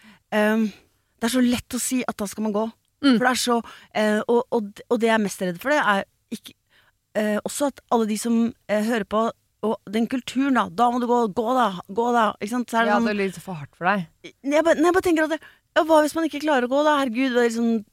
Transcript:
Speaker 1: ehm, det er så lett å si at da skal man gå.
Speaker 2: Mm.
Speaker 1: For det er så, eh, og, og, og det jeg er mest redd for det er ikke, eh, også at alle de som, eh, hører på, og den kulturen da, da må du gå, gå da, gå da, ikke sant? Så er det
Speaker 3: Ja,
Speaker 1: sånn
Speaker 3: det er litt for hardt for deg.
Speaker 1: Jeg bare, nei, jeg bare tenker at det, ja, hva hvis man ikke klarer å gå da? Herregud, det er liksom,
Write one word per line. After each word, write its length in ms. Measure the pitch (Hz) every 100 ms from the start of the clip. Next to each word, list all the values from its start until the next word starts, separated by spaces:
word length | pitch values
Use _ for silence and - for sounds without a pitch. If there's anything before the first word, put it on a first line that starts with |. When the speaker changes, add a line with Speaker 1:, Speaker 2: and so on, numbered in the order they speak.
| 220 - _
Speaker 1:
ehm, 360 | 214 214 220 214 - _ _ _ _
det 80 | 233
er 20 | 254
så 20 |
lett 280 | 247 240 -
å 60 | 247
si 220 | - 254 233
at 120 | -
da 100 | 196
skal 160 | -
man 100 | 220
gå. 140 | 202 226 - _ _
Speaker 2:
Mm. 160 | 277 226
Speaker 1:
For 80 | 254
det 60 |
er 60 | 240
så, 180 | 240 240 - - -
eh, 280 | - 214 214 -
og, 160 | 233 -
og, 280 | 233 202 - -
og 100 | 233
det 80 | 226
jeg 60 |
er 80 | 220
mest 200 | 202 -
redd 180 | 185 170
for 80 | 262
det 80 | 294
er 280 | 214 196 - _ -
ikke, 220 | - - - _ _ _ _ _ 208
eh, 220 | 214 214 -
også 220 | - 285
at 120 | - -
alle 160 | 226 214
de 100 | 214
som, 220 | 233 233 233 - -
eh, 140 | 214
hører 220 | 220 233 196
på, 260 | 214 226 - _ _
og 120 | 180 226 -
den 220 | 214 233
kulturen 460 | 262 - 247 277 247
da, 80 | 196
da 180 | 175 240
må 100 | 247
du 40 | 240
gå, 120 | 240 226
gå 200 | 208 226
da, 140 | 254 214 180 -
gå 180 | 196 240
da, 100 | 240 208 -
ikke 80 | 208 247
sant? 140 | 233
Så 100 | 226
er 60 | 220
det 40 |
Speaker 3:
Ja, 80 | 208
Speaker 1:
sånn 80 | 226
Speaker 3:
det 80 |
er 60 | 208
litt 160 | 196 175
for 120 | - 165
hardt 200 | 139 -
for 100 | 175
deg. 220 | 202 165 _
Speaker 1:
Jeg 400 | - - 269 294 330
bare, 100 | 285
nei, 120 | 339
jeg 40 | 359
bare 80 | 359
tenker 180 | 320 311
at 40 | 311
det, 40 | - _ _ 311
ja, 60 | 320
hva 160 | 311
hvis 140 | 302 320
man 80 | 320
ikke 160 | 294
klarer 240 | 302 262 240
å 60 |
gå 100 | 277
da? 140 | 302 294
Herregud, 360 | 269 220 269 240
det 40 |
er 60 | 240
liksom, 360 | 226 233 226 -